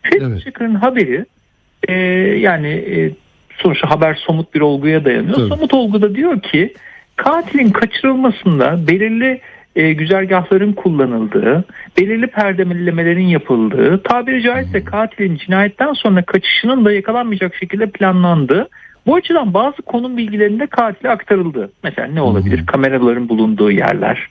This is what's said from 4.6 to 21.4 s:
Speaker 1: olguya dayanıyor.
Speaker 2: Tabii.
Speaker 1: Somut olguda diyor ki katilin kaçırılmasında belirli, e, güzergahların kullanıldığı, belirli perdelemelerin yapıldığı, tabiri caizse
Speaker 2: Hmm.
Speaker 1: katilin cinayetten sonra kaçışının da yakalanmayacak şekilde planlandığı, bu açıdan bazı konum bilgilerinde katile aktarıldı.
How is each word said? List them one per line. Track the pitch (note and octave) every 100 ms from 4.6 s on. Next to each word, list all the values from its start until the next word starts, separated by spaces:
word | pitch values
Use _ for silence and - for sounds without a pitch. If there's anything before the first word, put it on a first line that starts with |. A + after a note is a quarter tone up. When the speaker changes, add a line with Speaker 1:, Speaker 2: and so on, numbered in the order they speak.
Speaker 1:
olguya | D3 C#3 D3 D#3+ C#3
dayanıyor. | A#2+ - A3+
Speaker 2:
Tabii. | G#2+
Speaker 1:
Somut | D4 D#4
olguda | C4+ A3+ G#3 G#3 G#3
diyor | E4 B3+
ki | - F3+ G3+ - - - _ -
katilin | C4+ D#4+ E4+ C#4 A#3
kaçırılmasında | G3 G#3+ - C4+ C4 C4 G3+ G3 D3+ C3 E3+ D#3
belirli, | F#3 G#3+ A3+ C4 B3+ - - _ -
e, | D#3+
güzergahların | D#3 D#3+ F#3+ F#3+ F#3 F3 F#3+ G#3
kullanıldığı, | G3+ F#3 D3+ C3 A#2 A2 G2+ A2 D3+ F3+ - - -
belirli | G3 A3+ A#3+
perdelemelerin | - G3+ F#3 F3+ F3 F3 E3 E3+ F3 F#3
yapıldığı, | D#3+ - B2 A2 - A#2+ F#3
tabiri | - A#3+ B3 C4
caizse | A#3 B3+ C4 F#3+
Speaker 2:
Hmm. | F#3
Speaker 1:
katilin | G#3 A3 - G3 D3+
cinayetten | - F#3+ G3+ G3+ C#4
sonra | C#4+ A3 F#3
kaçışının | F3 G3 - - A3+ C4 G#3
da |
yakalanmayacak | G3+ G3 A#3 A#3+ G3 F#3 -
şekilde | F#3 G3 G#3+
planlandığı, | - F#3+ F#3 F3+ E3 B2+ E3 C#4+ - - _ -
bu | E4+
açıdan | - E4+ A#3
bazı | F#3 B3+ C#4+
konum | - A#3+ B3+ A#3+
bilgilerinde | A3 G#3 G#3 G#3+ C#4+
katile | - A3+ G3 B3+
aktarıldı. | A3 - G3